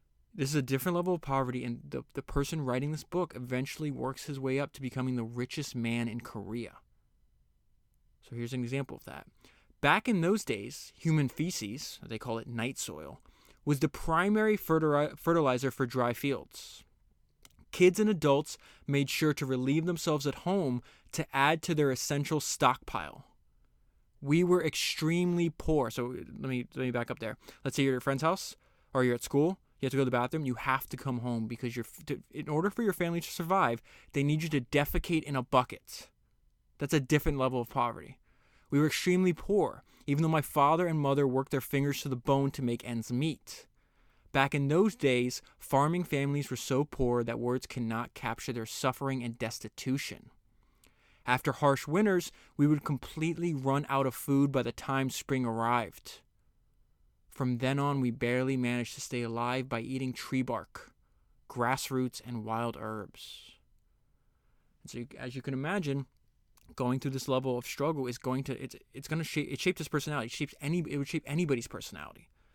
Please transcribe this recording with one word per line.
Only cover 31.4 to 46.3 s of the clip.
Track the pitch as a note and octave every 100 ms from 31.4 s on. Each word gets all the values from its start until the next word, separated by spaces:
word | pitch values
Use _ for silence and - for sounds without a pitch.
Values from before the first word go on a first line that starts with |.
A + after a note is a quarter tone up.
| A2+
because | A#2+ B2 A#2
you're | A2
f-, | - -
to, | C#3 -
in | - D3+
order | D3+ G3
for | A3
your | A3+
family | - E3+ E3+
to | -
survive, | - E3 F#3+ C#3 A#2 - - -
they | D3
need | C#3 D#3
you | E3
to | D3
defecate | A#2+ C#3+ C#3+ E3+ - E3
in | D3+ C#3
a |
bucket. | - B2+ B2+ F3 - - - _ _ _ _ _ _ _
That's | C#3+
a | D#3
different | C3 D3 - C#3+
level | C3 B2+
of | A#2
poverty. | C3+ A#2+ A#2 - - _ _ _ _ _
We | C#3
were | D3+
extremely | - F3+ F3+ F#3
poor, | E3 - G3+ C#3 - - _ -
even | C#3+
though | D#3+
my | D#3+
father | - D3+ C#3+ D#3+ F3
and | D#3+
mother | C#3 C#3 C#3
worked | B2+ C3+
their | C#3
fingers | - C#3 C#3+ C3+
to | C#3+
the | B2+
bone | - C#3 C#3
to | D3
make | B2 A#2+ -
ends | A#2 -
meet. | B2 D#3+ C3 - - - _ _ _ _ _ _
Back | C3+ C#3
in | D3 C#3
those | D#3+ G#3+
days, | - C#3 B2 B2 - - _
farming | - C3+ D3+ F3
families | E3+ C#3+ C#3